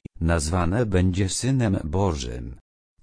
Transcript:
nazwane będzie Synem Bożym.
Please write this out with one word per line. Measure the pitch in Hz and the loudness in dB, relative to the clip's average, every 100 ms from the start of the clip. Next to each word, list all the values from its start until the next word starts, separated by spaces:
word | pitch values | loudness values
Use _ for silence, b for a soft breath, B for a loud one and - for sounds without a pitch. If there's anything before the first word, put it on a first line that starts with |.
| - - | -6 -4
nazwane | 82 85 76 90 85 107 113 | 0 2 0 0 0 0 2
będzie | 92 92 90 95 | 2 2 2 0
Synem | - 120 135 113 95 | -2 0 2 2 0
Bożym. | 76 90 98 73 62 60 58 58 _ _ _ _ | -2 0 0 0 -6 -8 -10 -14 _ _ _ _